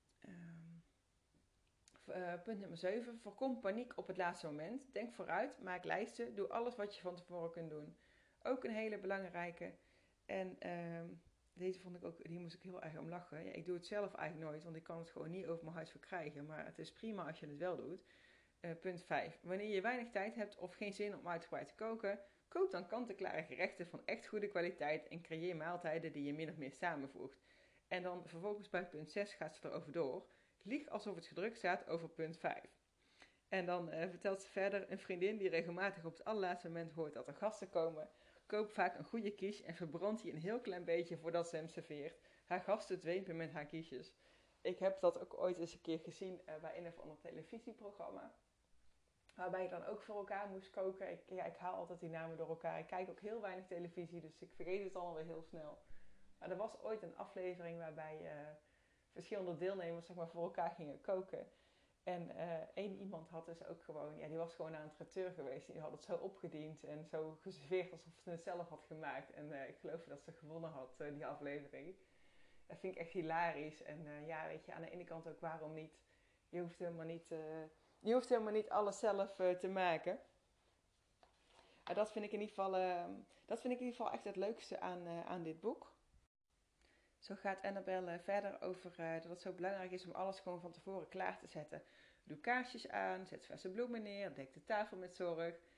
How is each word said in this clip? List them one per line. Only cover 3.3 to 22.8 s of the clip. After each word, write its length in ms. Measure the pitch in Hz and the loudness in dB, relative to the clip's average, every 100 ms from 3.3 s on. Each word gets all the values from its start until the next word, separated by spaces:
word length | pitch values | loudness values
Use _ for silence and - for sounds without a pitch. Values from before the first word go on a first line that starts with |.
| 202 262 240 | 0 2 4
paniek 380 | - 220 247 - | 2 2 0 -4
op 100 | - | -4
het 100 | 185 | 2
laatste 300 | 180 175 160 | 2 2 -2
moment. 460 | 147 160 254 - | -2 -2 -4 -2
Denk 200 | - 233 | -2 -2
vooruit, 480 | - 175 170 269 - | -4 2 4 2 0
maak 220 | 190 180 | -4 -2
lijsten, 520 | 165 170 226 - 240 208 | 2 2 2 -2 -4 0
doe 120 | 196 | 2
alles 280 | 226 240 240 | 2 0 0
wat 200 | 208 - | -4 -2
je 60 | |
van 140 | 180 175 | -4 -4
tevoren 360 | - 175 170 | -6 -4 -2
kunt 180 | 170 165 | -2 -4
doen. 280 | 151 151 165 - - - _ | -4 -8 -12 -20 -20 -20 _
Ook 200 | - 262 | 0 2
een 100 | 240 | 2
hele 260 | 214 220 208 | 0 0 0
belangrijke. 760 | 190 196 185 175 175 170 175 190 - - _ _ _ | 0 0 0 -2 -4 -4 -8 -8 -20 -20 _ _ _
En, 340 | 196 190 - | 0 0 -2
ehm, 480 | 180 175 170 170 170 180 - _ _ | -4 -2 -2 -4 -6 -10 -16 _ _
deze 260 | - 185 185 | -2 0 0
vond 160 | 180 175 | -4 -6
ik 80 | |
ook, 240 | 175 170 165 | -6 -6 -6
hier 120 | 170 | -6
moest 160 | 175 165 | -6 -8
ik 60 | |
heel 220 | 185 180 | -10 -6
erg 140 | 160 156 | -6 -6
om 120 | 160 | -4
lachen. 360 | 175 175 151 185 | -6 -6 -6 -4
Ja, 60 | |
ik 140 | - 160 | -4 -2
doe 100 | 175 | -2
het 100 | 170 | 0
zelf 280 | 208 202 | 2 2
eigenlijk 360 | - 156 156 160 | 0 -2 -2 -4
nooit, 120 | 151 | -4
want 120 | 170 160 | -6 -8
ik 80 | |
kan 140 | 160 165 | -6 -6
het 120 | 165 | -6
gewoon 220 | - 160 | -6 -4
niet 140 | 185 190 | -2 0
over 180 | 165 | -2
mijn 120 | 160 165 | -2 -6
huis 160 | 160 | -6
verkrijgen. 540 | - - 185 151 143 147 | -10 -6 -4 -2 -4 -6
Maar 200 | 156 - | -6 -6
het 140 | - | -6
is 120 | 160 | -10
prima 360 | - 226 202 160 | -6 -4 -2 -2
als 120 | 165 | -4
je 80 | 151 | -8
het 100 | 147 | -2
wel 180 | 175 170 | 0 0
doet. 300 | - - - - - - - _ | -2 -6 -10 -20 -20 -20 -20 _
Eh, 120 | 175 165 | -6 -2
punt 220 | 185 175 | -2 -4
vijf. 360 | - 147 139 - | 2 2 2 -4
Wanneer 280 | 170 185 208 | -2 0 4
je 120 | 196 | 4
weinig 280 | 202 247 233 | 4 2 2
tijd 240 | 202 202 233 | 2 2 0
hebt 220 | 202 - | -4 -2
of 180 | 180 - | -8 -4
geen 180 | 208 | -4
zin 240 | 196 208 196 | 0 -2 0
om 100 | 175 | 0
uitgebreid 400 | 170 - - - | -2 0 -4 -4
te 80 | - | -4
koken, 440 | 220 226 202 202 - - _ | -2 2 2 0 -4 -20 _
koop 240 | 349 381 | 6 6
dan 160 | 180 | 4